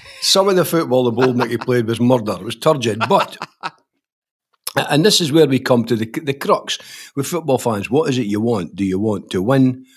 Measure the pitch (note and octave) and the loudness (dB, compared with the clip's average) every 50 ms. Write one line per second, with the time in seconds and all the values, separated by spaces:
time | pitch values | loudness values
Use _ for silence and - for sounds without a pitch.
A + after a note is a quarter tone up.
0 | - - - - - - - G3 F#3+ G3+ G3 F#3 E3 - - E3 D#3+ C3+ B2 B2+ | -16 -20 -14 -6 -2 0 2 2 2 4 2 2 2 2 0 0 0 2 2 2
1 | B2+ B2 A2+ G#2+ C3 C3 B2+ B2 B2+ A#2 A#2+ A2+ - - B2 B2 A#2 G#2+ A#2 A2 | 2 2 2 2 2 2 2 0 0 -2 -2 -4 -2 0 0 0 0 0 -2 0
2 | A#2+ B2 C3 B2 G#2+ G#2 G2+ F2 F#2 A2+ A2+ - - D#3 D#3 C#3+ A#2 A#2 G#2 A2 | 2 2 2 2 2 -2 -6 -6 -8 -10 -10 -2 0 0 2 2 0 -2 -2 -2
3 | - - G3 F#3 - - - - - - _ _ - - - _ _ _ _ _ | 0 0 0 0 0 -2 -6 -12 -14 -14 _ _ -14 -14 -14 _ _ _ _ _
4 | _ _ _ _ _ _ _ _ _ _ _ _ _ - - C#3 C3 - D3+ D3 | _ _ _ _ _ _ _ _ _ _ _ _ _ -8 -6 -6 -2 0 0 2
5 | E3 G#3+ F#3+ - F3+ C#3+ C3+ E3 D#3+ C#3 C3+ B2+ - C#3 C3 A#2+ A2 A2+ B2 A2 | 4 4 4 2 0 2 4 4 4 4 4 0 2 2 2 2 2 0 -2 -2
6 | G#2+ G#2+ - D#3 D#3+ C#3 C3+ - - - F#3+ - - - - - - - - - | -2 -4 -6 -8 -6 -6 -6 -4 0 0 0 0 0 -4 -10 -10 -10 -16 -20 -20
7 | - - _ C#3 C3+ - E3+ E3+ D#3+ D#3+ C3+ B2 - B2 A2 G2+ F#2+ F#2+ A2 D3 | -20 -10 _ -8 -6 -4 -6 -4 -2 0 0 0 0 -2 -2 -2 -4 -2 0 0
8 | D#3+ D3+ C3 B2 B2 G2+ G2+ G#2 A2 A#2 A#2+ G#2 F2 D#2 - F2 G2+ F#2+ F#2 F#2+ | 0 0 -2 -2 -2 -2 -2 -2 -2 -2 -2 -2 -4 -6 -6 -4 -4 -2 -2 -2
9 | G#2 A2 G#2 F#2+ - - - F#2+ F#2 A2 C3+ C3+ C3 B2+ B2 B2+ - - _ | -2 -2 -2 -4 -6 -6 -4 -4 0 0 2 2 2 2 0 -4 -10 -20 _